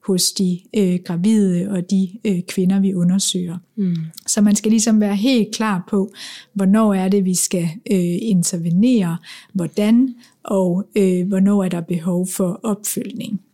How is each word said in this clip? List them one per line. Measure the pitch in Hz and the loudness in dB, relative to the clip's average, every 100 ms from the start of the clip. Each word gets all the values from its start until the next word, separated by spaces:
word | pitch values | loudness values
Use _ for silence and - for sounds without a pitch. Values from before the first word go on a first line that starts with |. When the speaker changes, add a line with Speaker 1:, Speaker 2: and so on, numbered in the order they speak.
| - | -2
Speaker 1:
hos | 185 - | -2 -2
de, | - 185 180 _ 220 | -2 -2 -2 _ 0
øh, | 190 180 | 0 0
gravide | 180 170 196 220 196 175 196 | -4 -2 2 2 2 0 -2
og | 190 175 | -4 0
de, | 196 190 196 | 0 0 -4
øh, | 220 180 180 | -4 -4 -4
kvinder, | - 185 196 | -2 2 2
vi | 196 | 0
undersøger. | 185 175 190 - 185 175 175 _ - | 2 2 2 0 -4 -6 -10 _ -4
Speaker 2:
Mm. | 190 170 160 - - | -4 -2 -6 -12 -4
Speaker 1:
Så | - | 2
man | 208 208 | 2 2
skal | 220 | 2
ligesom | 226 214 214 | 2 4 2
være | 208 202 | 2 0
helt | 233 254 208 | 2 2 0
klar | - 220 185 - | -2 -2 -2 -2
på, | 208 202 - - - - | -2 -2 -8 -18 -18 -10
hvornår | 202 190 214 214 | -2 2 4 4
er | 190 185 | 2 2
det, | 202 | 2
vi | 185 | 2
skal, | 180 - 180 170 165 - | -2 -2 -2 -4 -6 -2
øh, | 196 175 175 | 0 0 -2
intervenere, | 226 185 165 175 170 175 240 240 175 165 - - - | 0 0 0 -4 -2 2 4 2 0 -4 -12 -20 -10
hvordan, | 190 165 - 208 233 262 240 - _ | -6 -4 -2 2 4 2 -4 -20 _
og, | - 190 185 180 202 214 | -4 0 2 0 -2 0
øh, | 190 180 180 | 2 2 0
hvornår | 190 196 202 | 2 4 2
er | 185 | 0
der | 175 | -4
behov | 165 170 170 180 185 | -4 -4 -2 -2 -4
for | - 185 185 | -2 -4 -2
opfølgning. | 226 208 - - 196 - - 208 _ | -6 -6 -6 -8 -8 -10 -8 -8 _